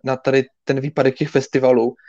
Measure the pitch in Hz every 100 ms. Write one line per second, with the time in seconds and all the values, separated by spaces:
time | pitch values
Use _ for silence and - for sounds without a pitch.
0 | 127 127 - 135 131 _ - 135 143 151
1 | 135 131 151 139 131 139 127 123 120 -